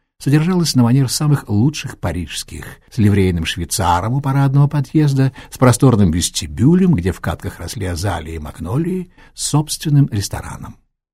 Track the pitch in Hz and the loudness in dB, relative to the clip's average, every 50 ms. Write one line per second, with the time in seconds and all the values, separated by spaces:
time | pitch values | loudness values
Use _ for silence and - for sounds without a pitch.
0 | _ _ _ _ - 139 139 156 156 180 185 175 170 - - 131 120 113 123 139 | _ _ _ _ -2 0 2 2 2 2 0 0 0 2 2 2 4 4 4 2
1 | 135 117 - - 151 147 147 139 - - 104 104 117 156 147 - - - - - | 2 0 -2 -2 2 2 2 0 0 -2 0 2 2 2 0 -4 -10 -12 -12 -8
2 | - - 76 87 85 - - - - - 82 76 69 - - - _ _ - - | -6 -6 -4 -6 -8 -8 -10 -12 -12 -12 -14 -14 -14 -16 -18 -20 _ _ -2 2
3 | 101 104 101 101 95 92 87 82 80 - - 90 85 - - - 90 87 85 90 | 2 4 4 4 2 2 0 0 -4 -4 -6 -8 -6 -6 -4 -2 0 2 0 0
4 | 92 113 127 143 143 135 135 139 139 135 135 143 143 143 - 147 135 - - 156 | 0 -2 -4 -2 -2 0 0 2 2 2 4 4 2 2 2 -2 -4 0 0 2
5 | 151 143 135 135 135 135 - - - - - - 131 127 117 - 143 131 120 101 | 2 2 2 2 0 0 -2 -6 -16 -20 -2 2 4 4 4 6 4 4 6 6
6 | 101 85 78 90 82 - - - - 76 76 73 110 147 175 180 190 180 143 90 | 4 2 2 0 -2 -2 -6 -8 -8 -8 -2 2 4 4 4 4 4 4 2 2
7 | 85 92 85 - - - 78 - - 85 - - 85 85 - 101 98 87 87 82 | 0 -2 -4 -4 -6 -8 -8 -6 -8 -12 -10 -10 -12 -12 -10 -8 -6 -6 -6 -4
8 | 95 101 87 85 76 80 82 80 76 73 - - 82 87 107 151 170 175 185 185 | -4 -4 -4 -6 -8 -10 -10 -10 -12 -12 -12 -10 -8 -4 -2 -2 -2 -2 -4 -6
9 | 175 - _ - - - _ - - - - 147 147 - - - - 160 147 139 | -8 -10 _ -20 -20 -20 _ -10 -6 -2 0 0 0 -2 -8 -6 -2 2 4 4
10 | 139 143 - 104 98 - - - - - - - - - - _ _ _ _ _ | 4 2 0 -4 -6 -6 -8 -10 -10 -12 -14 -14 -14 -18 -18 _ _ _ _ _
11 | _ _ | _ _